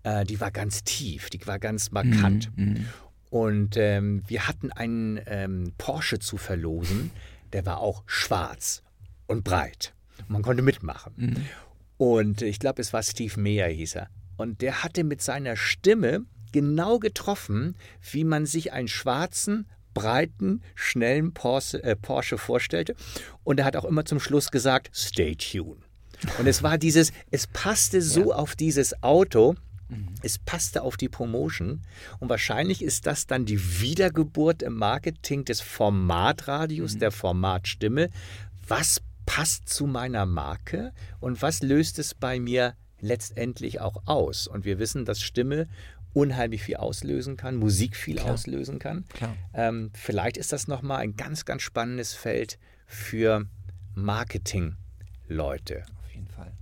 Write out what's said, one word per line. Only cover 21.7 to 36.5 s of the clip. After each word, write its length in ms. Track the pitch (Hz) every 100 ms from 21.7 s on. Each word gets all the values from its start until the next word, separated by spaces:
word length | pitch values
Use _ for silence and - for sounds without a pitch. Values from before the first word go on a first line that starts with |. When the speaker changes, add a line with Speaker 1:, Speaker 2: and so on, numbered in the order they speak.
| -
Speaker 1:
äh, 120 | 123 101
Porsche 420 | - 131 - 113
vorstellte. 580 | - 120 - 85 - - - - - -
Und 160 | - 135
er 60 | 139
hat 100 | 143
auch 100 | 151
immer 200 | 156 156
zum 140 | 143
Schluss 300 | - 143 -
gesagt, 380 | 131 131 131 -
„Stay 420 | - - - 80 78
tuned.“ 480 | - 98 80 78 - - - - - -
Und 80 | 131
es 160 | -
war 140 | 151 160
dieses, 340 | 160 156 156 - -
es 160 | 139 -
passte 540 | - 190 214 - 190
so 300 | 160 156 196
Speaker 2:
Ja. 40 | 139
Speaker 1:
auf 180 | 151 -
dieses 480 | 160 143 127 -
Auto, 520 | 123 160 196 117 120 180 - - -
Speaker 2:
Mhm. 180 | 113 95 98
Speaker 1:
es 160 | - -
passte 420 | - 165 - -
auf 160 | 127 -
die 120 | 131
Promotion. 720 | - 117 117 151 - 85 156 - - - -
Und 100 | 123
wahrscheinlich 520 | 117 - 113 170 185
ist 240 | 156 - 147
das 220 | 143 -
dann 180 | 131 113
die 360 | 104 90 87
Wiedergeburt 840 | 120 165 185 160 151 - 156 170
im 120 | 123 113
Marketing 720 | 104 135 - 160 - 139 127
des 160 | 117
Formatradios, 1300 | - - 107 101 90 85 107 151 -